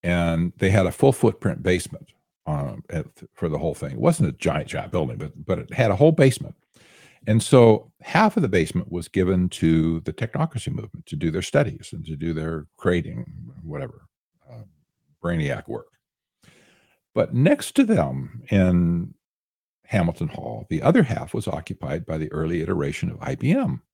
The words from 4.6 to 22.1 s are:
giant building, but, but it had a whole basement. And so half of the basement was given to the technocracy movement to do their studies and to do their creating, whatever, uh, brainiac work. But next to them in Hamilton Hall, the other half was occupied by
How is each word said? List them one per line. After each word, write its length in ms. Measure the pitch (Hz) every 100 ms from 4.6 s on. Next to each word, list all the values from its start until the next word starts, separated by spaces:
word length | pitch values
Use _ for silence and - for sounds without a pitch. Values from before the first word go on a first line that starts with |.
| 76
giant 220 | 80 -
building, 280 | 92 73 -
but, 260 | 76 -
but 140 | - -
it 160 | -
had 160 | - 113
a 60 | 98
whole 160 | 151
basement. 420 | 160 135 - - - _ _ _ _ - _ -
And 120 | 110
so 520 | - 131 117 110 - _
half 360 | - 165 214 208
of 60 |
the 60 | 131
basement 420 | 92 80 87 -
was 160 | 87 82
given 420 | 95 90 92 90
to 500 | - 82 80 80 82
the 120 | -
technocracy 600 | - 110 - 160 117 -
movement 340 | - 104 - -
to 80 |
do 160 | 76 82
their 100 | 85
studies 480 | - 143 127 69 -
and 120 | - 78
to 100 | 73
do 160 | 82
their 340 | 80 80 80 73 _
creating, 540 | 92 90 - - - - 170 -
whatever, 460 | - 147 127 113 _ _ _ _ 135
uh, 120 | 117 104 _ _ _ _ _
brainiac 460 | 175 175 73 - -
work. 180 | - - _ _ _ _ _ _ _ _ _ _ _ _
But 180 | - -
next 440 | 120 151 294 - -
to 80 |
them 580 | 233 226 151 - 131 117 -
in 640 | 101 92 87 85 87 87 - _ _ _ _ _ _ _
Hamilton 420 | 104 85 - 151
Hall, 380 | - - 110 -
the 140 | 156
other 220 | 147 190
half 280 | 135 - -
was 140 | 110 104
occupied 580 | 73 - - - 73
by 140 | -